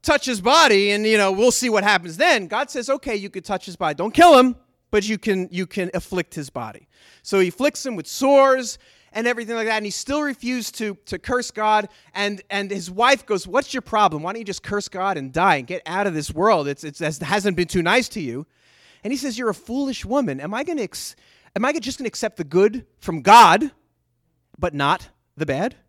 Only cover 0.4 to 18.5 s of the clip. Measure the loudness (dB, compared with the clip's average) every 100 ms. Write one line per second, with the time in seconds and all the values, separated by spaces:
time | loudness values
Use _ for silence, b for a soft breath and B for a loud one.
0.4 | 2 6 6 4 2 0 2 2 2 4
1.4 | 2 2 0 2 2 2 0 0 2 2
2.4 | 0 -6 -4 -6 -4 -4 -4 -8 -8 -12
3.4 | -8 -8 -8 -6 -4 -2 -2 6 8 10
4.4 | 6 0 _ _ _ -2 0 -4 -2 -2
5.4 | -4 -6 -6 -6 -4 -6 -6 -6 -6 -10
6.4 | -12 -10 -12 -14 _ b b b -4 0
7.4 | 0 0 -2 -2 -10 -10 -10 -2 4 6
8.4 | 6 2 -2 -14 b b b -4 -2 -4
9.4 | -6 -6 -2 -4 -4 -8 -4 -4 -4 -6
10.4 | -6 -6 -8 -8 -8 -8 -12 -12 -4 -4
11.4 | -4 -4 0 0 0 b b -6 -4 -6
12.4 | -6 -6 -4 -8 -8 0 2 2 0 -6
13.4 | -2 -4 -2 -10 -4 2 2 0 -8 -10
14.4 | -10 -12 -6 -6 -6 -6 -4 -4 -6 2
15.4 | 2 2 -2 -12 -6 -4 -2 -4 -6 0
16.4 | 2 2 0 -6 -10 -8 -8 -6 -2 -2
17.4 | 0 -2 -2 0 2 0 0 -8 -8 -10
18.4 | -12